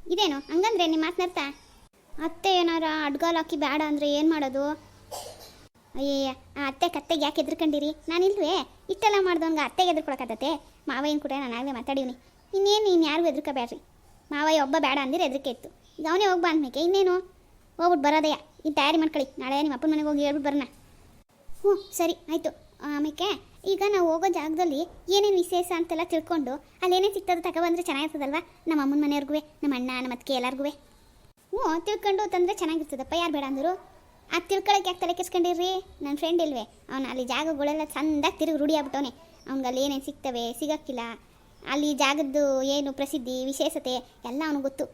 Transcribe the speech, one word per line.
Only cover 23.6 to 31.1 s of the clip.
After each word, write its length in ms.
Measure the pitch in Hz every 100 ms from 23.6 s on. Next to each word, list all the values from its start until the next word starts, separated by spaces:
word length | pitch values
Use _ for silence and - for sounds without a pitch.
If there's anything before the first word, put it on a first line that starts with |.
| 370
ಈಗ 160 | 381 403 403
ನಾವು 180 | 339
ಹೋಗೋ 200 | 320 381
ಜಾಗದಲ್ಲಿ 460 | 339 302 320 359 277 359 - -
ಏನೇನ್ 260 | 403 415 381
ವಿಶೇಷ 300 | 349 359 359 339
ಅಂತೆಲ್ಲ 260 | 339 320
ತಿಳ್ಕೊಂಡು, 500 | 349 330 311 339 254
ಅಲ್ಲಿ 440 | 269 - - 370 370
ಏನೇನ್ 160 | 403
ಸಿಗ್ತದೆ 280 | 392 - 349
ತಗೊಬಂದ್ರೆ 420 | 349 320 339 339
ಚೆನ್ನಾಗಿರ್ತದಲ್ವಾ? 560 | 349 277 311 302 277 302 339 - 330
ನಮ್ಮ 140 | 311
ಅಮ್ಮನ 160 | 269 285
ಮನೆಯವ್ರಿಗೂ, 500 | 294 285 277 302 - -
ನಮ್ಮ 120 | 285 254
ಅಣ್ಣ, 160 | 254 254
ನಮ್ಮ 120 | 254
ಅತ್ತಿಗೆ 200 | 247 -
ಎಲ್ಲಾರ್ಗೂ. 300 | 254 247 262
ಹ್ಞೂ, 1160 | 277 294 - - _